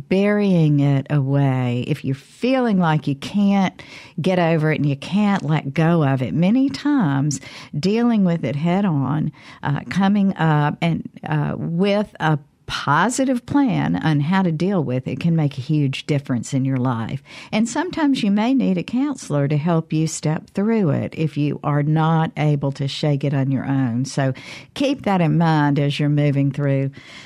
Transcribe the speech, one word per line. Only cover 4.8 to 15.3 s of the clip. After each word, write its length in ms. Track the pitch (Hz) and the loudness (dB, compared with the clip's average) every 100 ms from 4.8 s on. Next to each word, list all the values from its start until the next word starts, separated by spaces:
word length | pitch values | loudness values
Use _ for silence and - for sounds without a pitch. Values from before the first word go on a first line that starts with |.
| 147 | 0
you 80 | 139 | -2
can't 460 | - 196 208 196 | -4 0 2 0
let 320 | 139 156 143 135 | 0 -2 -2 0
go 300 | 160 170 143 | 2 2 2
of 180 | 135 | 0
it, 100 | 127 120 | 0 0
many 360 | 180 233 269 | 2 2 2
times 720 | 277 294 294 170 139 147 139 - - - 156 | 0 0 2 2 2 0 -4 -8 -18 -12 -4
dealing 460 | 175 220 240 226 185 | 0 2 2 2 2
with 200 | 170 147 | 0 -2
it 100 | 143 | -2
head 280 | 165 180 208 | 0 2 2
on, 480 | 147 131 156 151 - - - - | 0 0 0 -2 -6 -14 -10 -4
uh, 160 | 143 - | -4 -4
coming 440 | - 196 208 196 - | 0 2 4 2 2
up 420 | 160 151 147 - | 2 2 2 0
and, 260 | 170 160 - - - | -2 -2 -6 -12 -4
uh, 260 | 151 147 - | -2 -2 -4
with 560 | 156 170 202 202 208 - | -4 0 0 0 -2 -2
a 180 | 156 151 - _ - | 0 0 -2 _ -12
positive 800 | - - 147 190 247 262 247 - | -6 0 2 2 0 0 -2 0
plan 500 | 285 269 156 143 170 | 0 2 2 0 0
on 260 | - 147 | 0 0
how 200 | 147 185 | 2 2
to 100 | 185 | 0
deal 320 | 156 175 202 | 0 0 0
with 240 | 131 127 - | 0 -2 -4
it 140 | 131 | -2
can 160 | 170 | 0